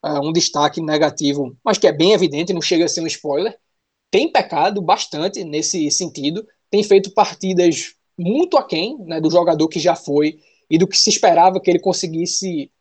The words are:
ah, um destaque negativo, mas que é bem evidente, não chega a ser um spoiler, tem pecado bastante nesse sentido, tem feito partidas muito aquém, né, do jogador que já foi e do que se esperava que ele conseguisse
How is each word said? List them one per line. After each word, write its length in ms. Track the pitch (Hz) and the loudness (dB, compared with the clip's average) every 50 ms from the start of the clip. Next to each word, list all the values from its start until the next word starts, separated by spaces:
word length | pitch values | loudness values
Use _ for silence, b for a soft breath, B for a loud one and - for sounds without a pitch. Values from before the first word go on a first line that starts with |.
ah, 200 | - 151 151 143 | -6 -4 -4 -4
um 100 | 139 151 | -4 -2
destaque 500 | 165 170 170 - - 151 147 151 151 - | -2 -2 -2 -2 -2 0 0 0 0 -2
negativo, 760 | 160 151 151 151 160 147 147 - 151 139 143 143 139 127 123 _ _ | -6 -2 0 0 0 0 0 -2 -4 -2 -2 -2 -4 -8 -8 _ _
mas 140 | - 214 - | -2 -2 2
que 100 | - - | 2 2
é 40 | |
bem 220 | 170 147 165 185 214 | 2 4 4 4 4
evidente, 400 | 190 185 170 139 143 170 185 196 | 4 2 0 -2 -4 -4 -4 -4
não 80 | 170 | -4
chega 240 | 156 - 185 160 170 | -2 -2 0 0 0
a 20 | 160 | 0
ser 140 | 151 - | -2 -4
um 60 | 165 160 | -6 -6
spoiler, 500 | - - _ 151 139 147 185 226 233 _ _ _ _ _ _ _ _ _ _ _ | -8 -8 _ -4 -4 -2 -2 -4 -6 _ _ _ _ _ _ _ _ _ _ _
tem 200 | - 196 269 330 | 0 0 0 2
pecado 500 | - 269 196 - - 151 156 190 214 202 | 0 -2 -2 0 -2 0 0 0 0 -2
bastante 640 | 185 160 185 - - - - 147 160 190 202 - 196 | 0 0 -2 -2 -2 -10 -8 -6 -6 -6 -6 -6 -10
nesse 460 | 160 147 151 160 - - 185 156 147 | -6 -6 -4 -4 -4 -4 -2 -2 -2
sentido, 560 | 139 - 185 165 - - 135 143 160 202 220 b b b b _ | -2 -2 -4 -6 -8 -6 -6 -4 -4 -6 -10 b b b b _
tem 140 | - 202 208 | 0 0 2
feito 300 | 208 196 196 196 196 - | 4 4 4 4 2 0
partidas 840 | - 202 - - - - 190 190 175 180 170 156 - - - _ _ _ _ _ - | 0 0 0 -2 -6 -4 -2 0 4 4 4 2 0 -6 -12 _ _ _ _ _ -8
muito 400 | 175 170 220 285 359 359 - 277 | -4 -2 0 0 0 2 2 0
aquém, 400 | - - - 160 170 220 285 277 | 0 0 -4 -4 -4 -4 -6 -10
né, 200 | 202 160 165 160 | -12 -8 -8 -2
do 100 | 160 160 | -2 2
jogador 380 | 160 180 160 170 165 151 156 160 | 2 4 4 4 2 2 0 -2
que 120 | - 175 | -2 0
já 160 | 143 175 156 | 0 0 0
foi 440 | - - - 143 147 151 156 156 b b b b b b b | 0 -4 -2 0 0 0 0 -2 b b b b b b b
e 80 | 156 160 | 2 2
do 100 | 190 185 | 2 2
que 100 | - - | 2 2
se 120 | - 226 | 2 2
esperava 500 | 214 - - 202 170 165 170 190 185 190 | 2 4 4 4 6 6 6 4 4 2
que 100 | 185 - | 0 2
ele 100 | 170 170 | 2 2
conseguisse 920 | - 190 180 - - 175 160 160 175 180 - - 190 190 175 156 135 - _ _ | 2 0 -2 -2 -4 -6 -4 -4 -4 -4 -4 -4 -4 -4 -6 -6 -8 -10 _ _